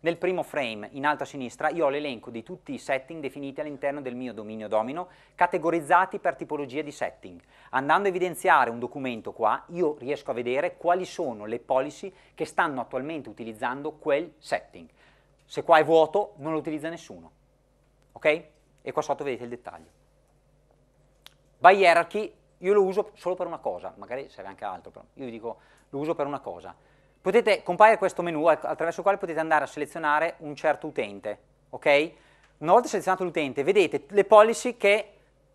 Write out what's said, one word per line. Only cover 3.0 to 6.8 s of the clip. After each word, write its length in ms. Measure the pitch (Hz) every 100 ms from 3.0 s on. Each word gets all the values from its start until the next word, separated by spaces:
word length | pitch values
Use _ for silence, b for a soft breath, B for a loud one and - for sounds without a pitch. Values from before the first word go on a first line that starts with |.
| 131 165
definiti 380 | 139 143 139 135
all'interno 420 | 151 139 143 143
del 120 | 131
mio 200 | 123 127
dominio 340 | 107 107 110 107
domino, 400 | 107 117 151 180 b b
categorizzati 840 | - 180 180 160 170 143 175 185 202
per 160 | 180 165
tipologia 480 | 151 151 135 131